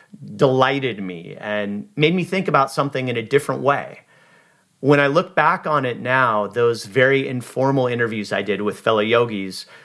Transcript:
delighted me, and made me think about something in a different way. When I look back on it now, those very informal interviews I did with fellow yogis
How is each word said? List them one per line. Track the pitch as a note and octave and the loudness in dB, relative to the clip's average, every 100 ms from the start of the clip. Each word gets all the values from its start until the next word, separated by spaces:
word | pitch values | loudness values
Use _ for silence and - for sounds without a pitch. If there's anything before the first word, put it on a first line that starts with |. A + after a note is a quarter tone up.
| _ - - G#2 | _ -20 -10 0
delighted | C3+ C3 C3 C#3 C3 G#2 | 2 4 2 2 -4 -6
me, | F#2+ E2+ F#2 F#2+ | -8 -10 -14 -12
and | G#2+ G#2 G2+ G2+ - - | -6 -4 -4 -6 -8 2
made | D3+ | 2
me | F#3 | 2
think | E3+ F#3+ F#3+ | -2 -4 0
about | D3 C3+ | 2 2
something | - C#3 C3+ B2+ | 0 -2 -2 -4
in | A#2+ | -4
a | |
different | A2+ C#3 - C3+ | 0 0 0 -2
way. | C3+ C#3 C2+ - _ _ _ _ _ _ _ _ | 0 0 -4 -14 _ _ _ _ _ _ _ _
When | C3 C#3+ | 2 4
I | C#3+ | 4
look | D3+ F3 | 2 0
back | - D3+ F3+ E3 | 2 2 2 0
on | D3+ B2+ | 0 -2
it | - | -4
now, | B2 C3 B2+ A2+ G2+ | 0 2 2 2 0
those | A#2+ A#2+ A2+ | 2 2 0
very | G#2+ C3 C3 C#3 C3+ | -2 2 4 4 0
informal | B2+ A#2+ - C3+ C#3 B2 | -6 -6 -2 0 2 0
interviews | A#2+ A#2 A2 G2+ | 0 -2 -2 -4
I | G2+ | -2
did | G2+ G2 | -2 -2
with | G#2 G2+ | -2 -2
fellow | - A2 | 0 2
yogis | G#2+ A#2 A#2 G#2+ F#2+ F#2 - - | 4 2 2 -4 -8 -10 -14 -20